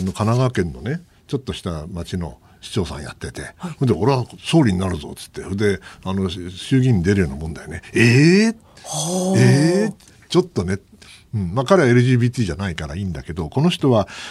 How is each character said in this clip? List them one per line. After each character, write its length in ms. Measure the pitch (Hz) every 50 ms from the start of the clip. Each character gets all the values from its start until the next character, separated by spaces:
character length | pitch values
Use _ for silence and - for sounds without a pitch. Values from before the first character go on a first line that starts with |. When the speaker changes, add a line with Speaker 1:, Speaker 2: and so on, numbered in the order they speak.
Speaker 1:
神 120 | 92 95 -
奈 240 | - 110 110 117
川 140 | 123 131 127
県 220 | 123 110 90 82 65
の 80 | 64
ね、 200 | - 113 151 175 - _ _ _ _
ち 80 | - -
ょ 20 |
っ 20 | 131
と 140 | - - 95
し 80 | -
た 260 | - 95 82 78 78
町 300 | 87 95 85 82 - -
の 220 | 92 85 73 - - _ _ _ _
市 120 | - -
長 140 | - 110 90
さ 140 | 76 76 71
ん 20 |
や 100 | 71 -
っ 40 | -
て 160 | - - -
て、 220 | - - - - -
Speaker 2:
は 140 | - - 180
い。 60 | 151 -
Speaker 1:
ほ 60 | 143
ん 20 |
で、 60 | 123 110
「俺 140 | 82 98 127
は 140 | 139 127 117 - - - -
総 200 | - - 165 147
理 100 | 110 92
に 60 | 90
な 80 | 95
る 100 | 92 87
ぞ」 120 | 78 73 - -
っ 20 |
つ 120 | - -
っ 20 | -
て、 120 | - -
ほ 100 | 95 90
ん 60 | 95
で、 220 | 101 107 101 95 90 - - - - -
あ 100 | 92 95
の、 160 | 98 95 92
衆 520 | 87 95 87 87 92 92 - - 135 131
議 80 | 127 131
院 80 | 120
に 60 | 92 80
出 120 | 95 104
る 60 | 98
よ 60 | 90
う 20 | 73
な 60 | 67
も 100 | 71 80
ん 60 | 80 76
だ 100 | - -
よ 60 | -
ね。 120 | 80 90 - - -
え 560 | 117 113 117 120 131 151 165 180 202 214 226
ー？ 60 | 220 - _ _ - - -
Speaker 2:
ほ 500 | - 151 151 151 165 180 185 185 185 190
ー。 20 | 190
Speaker 1:
え 460 | 127 123 131 139 151 165 175 196 214
ー？ 60 | 214 - - - - - - - _
ち 80 | -
ょ 20 | 170
っ 20 | 180
と 200 | - - - 90
ね、 160 | 90 101 101 - _ - _ - - - - _ _ -
う 60 | 110
ん、 160 | 92 85 87
ま 80 | 131 139
あ、 20 |
彼 160 | - 196 185
は 80 | 151 120
エ 40 | 120
ル 100 | 123 120
ジ 120 | 127 127
ー 40 | 120
ビ 100 | 120 123
ー 20 |
テ 100 | 120 -
ィ 20 | 113
ー 20 |
じ 60 | 87
ゃ 40 | 78
な 140 | 80 101 98
い 60 | 80
か 100 | 80 78
ら 100 | 73 76
い 60 | 95
い 20 | 101
ん 60 | 95
だ 120 | 82 71 -
け 100 | - 82
ど、 160 | 87 85 73
こ 120 | - 131
の 80 | 147 175
人 200 | 170 - - 139
は、 180 | 120 107 95 - - - - -